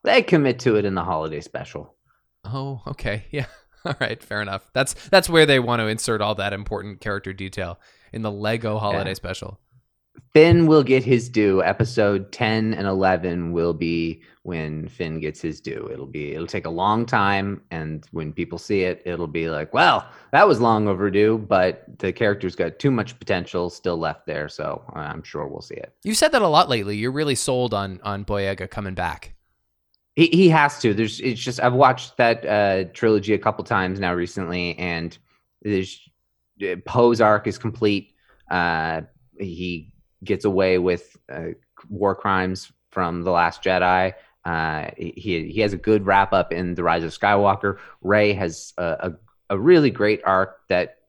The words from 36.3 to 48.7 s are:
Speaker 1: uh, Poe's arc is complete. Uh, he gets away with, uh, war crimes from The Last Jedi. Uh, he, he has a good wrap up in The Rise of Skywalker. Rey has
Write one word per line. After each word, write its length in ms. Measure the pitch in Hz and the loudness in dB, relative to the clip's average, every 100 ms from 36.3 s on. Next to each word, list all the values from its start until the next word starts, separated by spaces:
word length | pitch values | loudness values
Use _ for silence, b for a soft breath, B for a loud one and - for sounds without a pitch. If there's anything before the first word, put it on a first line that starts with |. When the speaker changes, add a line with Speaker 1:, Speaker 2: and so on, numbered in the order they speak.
| _ _ _ | _ _ _
Speaker 1:
uh, 140 | 98 90 - | -8 -8 -2
Poe's 340 | 127 120 113 | 4 4 6
arc 240 | 107 107 107 | 4 4 0
is 140 | - | -6
complete. 560 | 113 - 107 101 - _ _ _ _ | -8 -2 0 0 -6 _ _ _ _
Uh, 520 | 90 85 82 82 80 78 _ _ - | -2 0 -2 -4 -6 -10 _ _ -12
he 520 | 98 82 90 85 80 _ _ _ | -12 -8 -8 -10 -12 _ _ _
gets 200 | 98 95 107 | -6 -2 0
away 340 | 95 95 92 | 2 2 2
with, 360 | 90 87 - _ - | 2 -2 -6 _ -18
uh, 180 | 69 80 85 _ _ - | -12 -12 -14 _ _ -16
war 260 | 98 98 95 | -2 -2 0
crimes 560 | 101 95 92 92 - _ _ | 0 0 0 -6 -12 _ _
from 320 | 95 90 87 | -4 -4 -2
The 80 | 87 | 0
Last 320 | 87 85 - | 2 2 0
Jedi. 540 | 98 92 90 90 92 - b b | 0 2 4 2 0 -4 b b
Uh, 440 | 87 82 80 76 78 - | -6 -4 -4 -4 -8 -10
he, 540 | 85 - 107 85 80 | -14 -10 -4 -4 -4
he 80 | 90 | -2
has 120 | 107 | -2
a 40 | 95 | -2
good 300 | - 107 95 | 0 2 4
wrap 260 | 98 98 | 4 4
up 180 | 95 90 | 2 0
in 220 | 85 90 | -2 -4
The 80 | 87 | -2
Rise 220 | 85 85 | 0 0
of 80 | 82 | -2
Skywalker. 640 | - 101 101 101 98 101 95 B B | 0 2 4 4 2 -2 -4 B B
Rey 320 | 92 104 104 | 2 4 4
has 400 | 101 90 80 - | 2 -4 -6 -14